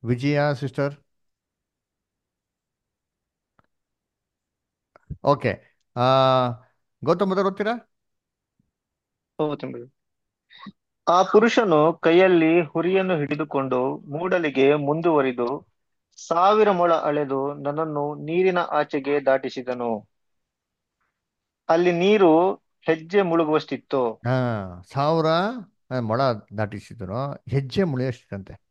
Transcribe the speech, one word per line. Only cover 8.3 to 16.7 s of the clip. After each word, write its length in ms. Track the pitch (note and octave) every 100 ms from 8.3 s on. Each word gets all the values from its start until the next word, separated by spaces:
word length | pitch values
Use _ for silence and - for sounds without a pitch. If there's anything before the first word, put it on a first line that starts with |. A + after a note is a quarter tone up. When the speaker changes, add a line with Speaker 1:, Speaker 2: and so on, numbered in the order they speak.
| _ _ _ _ _ _ _ _ _ _ _
Speaker 2:
ಓದ್ತೀನಿ 340 | D3+ C#3+ C3
ಬಿಡಿ. 240 | B2 B2+ _ _ _ _ _ _ - - - _ _ -
ಆ 140 | F3
ಪುರುಷನು 680 | F#3+ - A#3 A#3+ A3 D#3 D#3
ಕೈಯಲ್ಲಿ 680 | E3+ E3+ E3+ F#3+ F3 D#3+ E3+
ಹುರಿಯನ್ನು 560 | D#3+ E3 E3 F#3+ F#3 E3+
ಹಿಡಿದುಕೊಂಡು 800 | C#3 D3 D3+ D3+ C3+ B2+ C3 D3
ಮೂಡಲಿಗೆ 760 | - C#3+ F3+ F3+ D#3 C3+ C3+
ಮುಂದುವರಿದು 920 | D3 D3 D#3 E3+ D#3 C3 B2 A#2+ C#3+ - _ _ _ _ - -
ಸಾವಿರ 420 | E3 F#3 G#3+ G#3